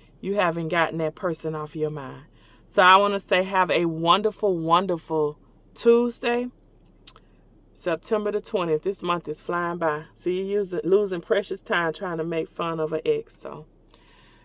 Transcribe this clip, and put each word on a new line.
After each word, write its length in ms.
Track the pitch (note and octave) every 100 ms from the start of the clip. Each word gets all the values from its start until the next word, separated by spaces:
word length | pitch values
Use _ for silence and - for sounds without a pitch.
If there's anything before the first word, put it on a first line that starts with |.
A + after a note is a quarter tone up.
| - -
you 140 | F3+
haven't 360 | G3+ F3+ E3 D#3+
gotten 280 | E3+ D#3+ E3
that 160 | D#3
person 400 | - F3+ D#3+ D#3+
off 220 | D#3 D3+ D#3+
your 140 | D3+
mind. 340 | D3+ C3 C3+ - - - - -
So 160 | -
I 140 | F#3 F#3+
wanna 240 | G3+ G3
say 240 | - F#3
have 260 | F#3+ F#3+ F3+
a 140 | D3
wonderful, 720 | E3+ D#3+ E3 F#3 G#3 - G#3 F3
wonderful 800 | D#3+ E3+ F#3+ E3+ - D#3+ D3+ D3+ - _ _
Tuesday, 720 | - A#3 A#3 A#3+ - B3 A#3+ B3 - _ _ _ _ - - _ _ _ - _
September 580 | - F3+ E3 - G#3+ G#3
the 80 | G#3
twentieth. 420 | - G#3 E3+ D#3
This 200 | F#3 G3+
month 260 | F3 F3 -
is 140 | D3+
flying 340 | - F3 F3 F3
by. 280 | D#3+ D3+ D#3
See, 240 | - F3+ F3+
you 60 | G3
using, 340 | G3+ F#3+ F3
losing 380 | D#3+ G3 G3+ F3+
precious 400 | - F#3+ G3+ G3
time 320 | - F#3 E3
trying 240 | D#3 F#3+ E3
to 80 |
make 240 | D#3+ E3+ D#3+
fun 320 | - E3+ E3
of 140 | D#3
an 80 | D#3+
ex. 320 | - D3 - -
So 300 | - D3 D#3 _ _ _ _ _ - -